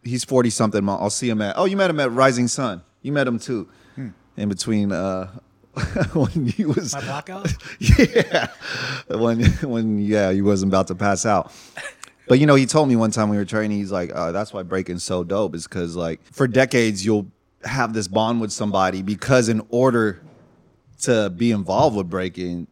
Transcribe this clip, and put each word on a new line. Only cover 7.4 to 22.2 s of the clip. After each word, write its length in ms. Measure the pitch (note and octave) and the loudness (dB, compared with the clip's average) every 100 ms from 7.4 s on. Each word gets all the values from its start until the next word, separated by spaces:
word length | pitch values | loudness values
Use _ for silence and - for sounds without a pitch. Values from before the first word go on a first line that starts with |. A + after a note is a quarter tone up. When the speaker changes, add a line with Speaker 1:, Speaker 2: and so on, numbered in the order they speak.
| G3 - - | -6 -6 -8
Speaker 1:
<laughs> 120 | - | -2
Yeah. 680 | - - B3 - - D3+ A#2 - - - - C3 - | 4 6 6 4 2 -2 -4 -10 -12 -8 -8 -10 -6
When, 360 | G#2+ A#2 A2+ A#2+ - | 0 0 4 4 2
when, 360 | C#3+ A#2 A2 G#2 | -2 -2 -2 -2
yeah, 320 | G#2 G#2+ F#2+ | 2 2 2
he 100 | G2 | 2
wasn't 280 | G2 G2 G2 | 2 2 2
about 160 | F#2+ F#2 | 2 0
to 60 | F2+ | 0
pass 280 | G2+ F#2+ | 0 0
out. 280 | A2+ G2 - - - - - - - _ - | 2 0 0 -14 -20 -16 -16 -18 -20 _ 2
But, 120 | B2+ | 6
you 60 | D3+ | 8
know, 100 | C#3 | 6
he 100 | B2+ | 4
told 220 | D#3 C#3+ | 2 4
me 80 | A#2 | 4
one 160 | A2 | 2
time 160 | A2+ G#2+ | 0 0
we 80 | G#2 | 0
were 80 | |
training, 320 | F#2+ A2 G#2+ G#2 | -2 -2 -2 -4
he's 140 | G2 | -4
like, 180 | G2 F2 | -4 -4
uh, 200 | D2 E2+ | -4 -4
"That's 200 | F2+ G#2+ | -4 -6
why 120 | G2+ | -10
breaking's 400 | F2+ F#2+ F2+ F2 | -6 -6 -4 -8
so 180 | - F#2 | -4 -4
dope, 320 | E2+ G2 G2 | -2 -2 -2
is 140 | E2 - | -6 -10
'cause, 260 | F#2 E2+ | -8 -6
like, 260 | E2+ E2 E2 _ | -6 -6 -8 _
for 160 | - C3 | -4 0
decades, 560 | A#2 C3 B2+ A2+ G2 G2+ | 2 4 4 2 0 0
you'll 220 | G#2+ F#2+ _ _ _ | 0 -2 _ _ _
have 300 | - C3 A#2+ | -8 -4 -2
this 160 | A2 F#2 | -4 -2
bond 320 | G2+ A2 A#2 | 0 0 0
with 100 | G#2+ | -4
somebody 500 | - G#2 G2 F#2 F#2+ | -4 -2 2 2 0
because 460 | G2 G#2 - C3 A2+ | -4 -6 4 4 4
in 140 | A2 - | 0 -2
order 520 | A#2+ C3 A#2+ A2 F2+ - - _ _ _ _ _ _ | 2 2 4 0 -2 -18 -20 _ _ _ _ _ _
to 280 | - A2+ G#2 | 0 2 2
be 220 | F2 A#2 | 0 0
involved 420 | G#2+ F2+ A2 D3 G#2+ | 0 0 2 2 0
with 140 | F2 | -4
breaking 560 | F#2 | -4